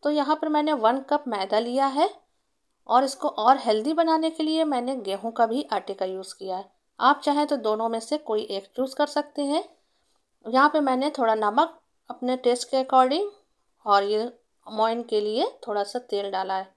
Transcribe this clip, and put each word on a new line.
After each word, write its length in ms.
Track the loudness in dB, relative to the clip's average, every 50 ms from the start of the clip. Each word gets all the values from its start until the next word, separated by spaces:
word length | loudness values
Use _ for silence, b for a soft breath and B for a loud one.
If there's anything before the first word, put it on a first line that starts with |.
| -2
तो 60 | 0
यहाँ 240 | 0 0 0 0 0
पर 140 | -2 0 -2
मैंने 240 | 0 0 0 0 0
वन 240 | 2 2 2 2 2 -2 -2
कप 140 | -2 -2 -2 -2
मैदा 300 | -4 -4 -2 0 0 0
लिया 240 | 0 0 0 0 0 0
है 220 | 2 0 0 0 -2 -8 _ _ _ _ _ _ _ _ _ _ _ _ _ 2
और 140 | 2 2 2
इसको 240 | 2 -4 -4 -4 -4
और 280 | -2 2 4 4 4 4
हेल्दी 340 | 4 0 0 0 0 -2 0
बनाने 360 | 0 2 2 2 2 2 -2
के 140 | -2 -2 -2
लिए 200 | -2 0 0 0
मैंने 300 | 0 0 -2 -2 -4 -6 -6
गेहूं 340 | -4 -6 -6 -6 -6 -8
का 140 | 0 0 2
भी 200 | 2 2 -2 -2 -2
आटे 220 | -4 -6 -4 -6 -8
का 120 | -6 -6
यूज़ 280 | -6 -6 -8 -10 -12 -14
किया 220 | _ -10 -8 -8 -8
है। 120 | -10 -12 _ _ _ _ _ _
आप 220 | 4 4 4 4
चाहें 240 | 2 0 0 0 0 0
तो 100 | -2 -2
दोनों 300 | -2 -2 -2 -2 -2 -2
में 100 | -2 -4
से 160 | -4 -4 -6 -6
कोई 220 | -4 -4 -4 -4 -4 -4
एक 180 | -6 -8 -8 -10 _
चूज़ 200 | -4 -4 -4 0
कर 100 | -2 -2 -2
सकते 340 | 0 -4 -4 -4 _ -6 -4
हैं। 200 | -2 -2 -2 -4 -6 _ _ _ _ _ _ _ _ _ _ _ _ _ _ _
यहाँ 240 | -2 2 4 4 4
पे 100 | 4 2
मैंने 280 | 0 2 0 0 -2 -2
थोड़ा 240 | -2 0 0 0 2
नमक 440 | 2 0 0 2 2 2 0 0 -14 _ _ _ _ _ _
अपने 280 | -14 -8 -4 -4 -4 0
टेस्ट 320 | 2 0 0 0 -2 -4
के 140 | -2 -2 -2
according 440 | 2 4 4 4 6 4 0 -2 -4 -6 _ _ _ _ _ _ _ _ _ _
और 180 | 4 4 4 4
ये 280 | 4 0 -2 -2 -4 -8 _ _ _ _ _ _ -12
मोइन 360 | -2 0 0 0 0 -2 -4
के 180 | -2 -2 -2
लिए 300 | 0 0 0 0 -2 -2 -4 -8 -10 -6
थोड़ा 160 | -4 -4 -4
सा 140 | -4 -6 -10
तेल 300 | -8 _ -6 -4 -4 -4
डाला 240 | -4 -6 -4 -4 -4
है। 180 | -6 -6 -8 _